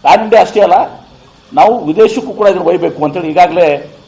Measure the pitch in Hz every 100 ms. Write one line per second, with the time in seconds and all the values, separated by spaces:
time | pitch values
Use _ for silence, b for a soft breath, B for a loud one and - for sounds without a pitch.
0 | 143 202 220 220 185 214 185 190 - -
1 | _ _ _ _ _ - 196 240 151 170
2 | 220 247 233 214 208 185 165 180 165 151
3 | 147 180 160 156 - 170 160 143 - -